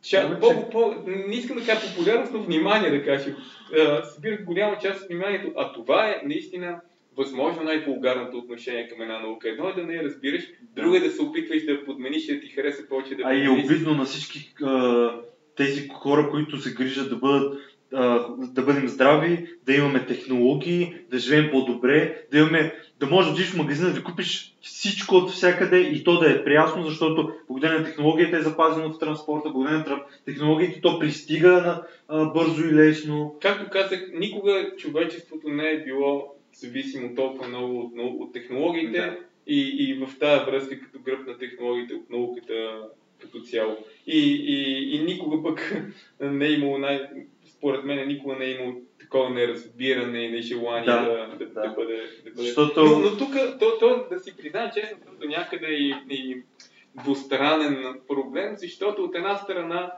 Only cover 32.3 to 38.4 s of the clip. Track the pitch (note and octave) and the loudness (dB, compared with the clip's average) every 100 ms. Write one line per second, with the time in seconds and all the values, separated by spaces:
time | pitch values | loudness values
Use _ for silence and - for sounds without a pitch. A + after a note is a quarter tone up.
32.3 | D#3+ D#3+ D3+ E3 D3+ D#3 D3+ D3+ D3 D3+ | 2 0 0 4 8 8 6 -2 -4 -6
33.3 | - G3 G3+ G3 F#3+ F#3+ F#3 - D#3+ G#3 | -2 -2 -2 -2 -2 -2 -2 -6 -6 -6
34.3 | G#3 G3 F#3+ F3 - D#3 D3 E3+ - - | -2 0 0 -2 -8 -6 -2 -2 -4 -14
35.3 | D#3 D3+ D3 D#3 D3+ C3+ C3+ C#3 C#3+ - | -12 -6 -4 -2 -4 -4 -2 0 -2 -6
36.3 | - _ _ B2 B2 C3+ C3 A#2+ A#2+ C3 | -18 _ _ -10 -8 -8 -8 -8 -4 -4
37.3 | C3 B2 B2 B2 B2 A#2+ A#2 A#2+ - - | -4 -10 -8 -6 -6 -8 -8 -8 -6 -10
38.3 | A#2+ | -12